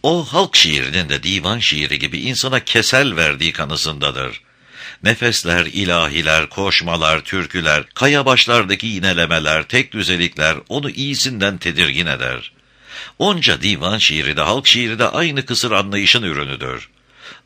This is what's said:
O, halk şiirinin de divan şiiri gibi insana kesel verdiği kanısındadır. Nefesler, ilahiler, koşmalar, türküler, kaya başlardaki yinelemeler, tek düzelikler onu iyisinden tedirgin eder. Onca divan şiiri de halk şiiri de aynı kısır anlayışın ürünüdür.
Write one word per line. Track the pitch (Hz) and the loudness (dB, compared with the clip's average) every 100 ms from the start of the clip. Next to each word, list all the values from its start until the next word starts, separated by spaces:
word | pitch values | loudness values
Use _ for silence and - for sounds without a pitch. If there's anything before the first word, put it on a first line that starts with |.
O, | 135 170 139 | 2 0 0
halk | 151 190 - | 0 4 4
şiirinin | 80 73 65 87 80 | 4 2 0 -2 0
de | 71 | -2
divan | 90 95 80 117 | -2 -2 -2 0
şiiri | - 76 73 73 | 0 0 -2 -2
gibi | - 71 | -2 -4
insana | 110 123 135 131 | -4 -2 0 -2
kesel | - 117 113 131 139 82 | 2 0 4 2 2 2
verdiği | 80 71 80 | 0 2 -2
kanısındadır. | - 73 78 - 71 71 65 65 - _ _ _ - - - | -2 -4 -2 -4 -2 -4 -2 -8 -8 _ _ _ -18 -18 -4
Nefesler, | 123 113 120 107 - 87 80 | 0 2 0 0 0 0 0
ilahiler, | - 95 87 78 76 78 80 76 | -2 0 2 2 0 2 2 0
koşmalar, | - 98 - 85 85 80 80 | -2 0 0 0 0 2 0
türküler, | - 95 85 92 80 76 73 | -2 -6 -4 -2 2 0 -2
kaya | - 135 147 131 | -2 2 2 4
başlardaki | 123 - 120 98 101 113 | 4 4 2 2 -2 -2
yinelemeler, | 98 95 87 82 82 76 78 | -2 0 2 2 2 2 0
tek | 76 123 127 | 2 0 0
düzelikler | 107 92 90 87 - 78 78 - | -4 -2 0 0 2 0 0 -4
onu | 127 143 | -6 -6
iyisinden | - 139 131 135 117 98 92 | -6 -6 -2 -2 0 -2 -2
tedirgin | 85 73 82 69 85 | -4 0 0 0 -2
eder. | 65 64 62 - _ _ _ - - - _ | -2 -4 -6 -10 _ _ _ -20 -18 -18 _
Onca | 185 185 139 87 | 0 2 0 2
divan | 98 87 87 107 | 0 0 0 0
şiiri | - 78 71 76 | 0 2 0 0
de | |
halk | 78 123 135 | 2 2 2
şiiri | 120 120 113 | 2 0 0
de | 117 | 0
aynı | - 170 139 131 | 0 -2 -2 -4
kısır | 123 123 | -2 0
anlayışın | 101 101 101 98 117 | 0 0 0 2 2
ürünüdür. | 101 73 69 67 65 62 - _ _ - - - | 2 -4 -4 -6 -8 -8 -12 _ _ -20 -20 -14